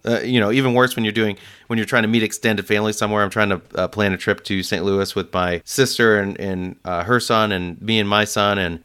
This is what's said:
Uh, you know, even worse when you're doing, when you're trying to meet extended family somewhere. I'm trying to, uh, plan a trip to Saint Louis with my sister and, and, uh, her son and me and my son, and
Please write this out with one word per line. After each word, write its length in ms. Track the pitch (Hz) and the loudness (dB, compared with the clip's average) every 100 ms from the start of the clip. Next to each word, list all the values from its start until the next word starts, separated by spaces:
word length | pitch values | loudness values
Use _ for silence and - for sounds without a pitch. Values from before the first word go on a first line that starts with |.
| - | -4
Uh, 140 | 113 | -2
you 200 | 113 123 | 0 0
know, 120 | 104 | 2
even 220 | 127 131 | 2 2
worse 200 | 120 127 | 2 2
when 80 | 123 | 2
you're 80 | 110 | -2
doing, 280 | 107 107 98 - - - | 0 -2 -2 -12 -20 -4
when 100 | 113 | -4
you're 80 | 104 | 0
trying 160 | 123 | 0
to 60 | 107 | 2
meet 140 | 117 | 2
extended 440 | 110 - 113 104 95 | 0 0 0 0 0
family 260 | 104 107 | 0 0
somewhere. 300 | 104 104 104 | 0 0 0
I'm 80 | 98 | 0
trying 180 | 110 101 | 0 0
to, 140 | 90 - | -2 -4
uh, 140 | - 90 | -4 -2
plan 240 | 104 101 | 0 0
a 60 | 92 | 0
trip 260 | - 98 | -2 -2
to 180 | - 98 | -2 -4
Saint 220 | 90 95 | -2 -2
Louis 300 | 95 98 98 | 0 0 0
with 180 | 98 87 | -4 -4
my 300 | 92 90 87 | -2 -2 -2
sister 540 | - - 127 - 113 104 | -2 0 0 4 4 4
and, 200 | 98 - | 0 -4
and, 380 | 98 92 90 - | -6 -4 -6 -8
uh, 180 | 90 87 | -6 -4
her 140 | 90 123 | 0 0
son 320 | - 113 107 | 2 2 2
and 300 | 92 87 82 | 0 -4 -6
me 180 | 104 110 | -2 0
and 80 | 101 | 2
my 180 | 104 | 2
son, 340 | 104 107 101 98 | 2 2 2 2
and 260 | 87 82 | -2 -4